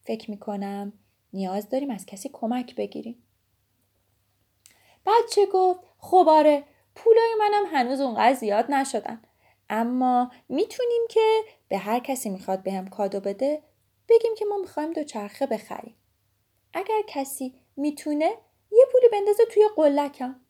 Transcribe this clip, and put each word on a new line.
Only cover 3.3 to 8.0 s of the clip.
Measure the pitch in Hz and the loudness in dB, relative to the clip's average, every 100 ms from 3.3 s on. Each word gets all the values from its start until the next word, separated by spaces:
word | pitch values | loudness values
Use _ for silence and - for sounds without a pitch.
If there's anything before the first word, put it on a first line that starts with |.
| _ _ _ _ _ _ _ _ _ _ _ _ _ _ _ _ _ - | _ _ _ _ _ _ _ _ _ _ _ _ _ _ _ _ _ 2
بچه | 453 466 - 392 | 2 2 2 2
گفت | 381 370 359 - _ | 4 2 0 -8 _
"خب | - 370 320 | 2 6 8
آره، | 311 302 294 285 _ _ - | 8 6 4 -2 _ _ -2
پولای | 453 453 453 440 | 4 6 6 0
منم | 415 415 392 | 0 0 0
هنوز | 302 240 | -2 -2
اونقدر | 269 | -2